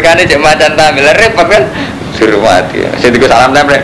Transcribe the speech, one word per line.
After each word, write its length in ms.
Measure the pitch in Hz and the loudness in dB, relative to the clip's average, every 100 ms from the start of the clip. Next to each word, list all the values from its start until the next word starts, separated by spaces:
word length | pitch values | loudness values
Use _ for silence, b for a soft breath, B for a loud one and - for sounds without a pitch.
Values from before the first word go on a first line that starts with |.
K 40 | 165 170 | 2 2
ini 80 | 175 | 0
cek 160 | 143 | 0
macan 320 | 151 156 151 151 | 0 2 0 2
tampil, 320 | 156 143 143 | 0 2 0
repot 400 | 180 226 - 170 | 2 0 0 0
kan? 160 | 208 - - B B - - | 0 0 -6 B B -10 -4
Dihormati. 640 | 107 104 107 92 92 - 90 - | -2 0 0 0 -2 -4 -6 -2
Sing 160 | 123 120 | -2 0
diku 160 | 131 | 2
salam 240 | 120 127 139 | 2 2 2
tempel 240 | 143 139 | 0 0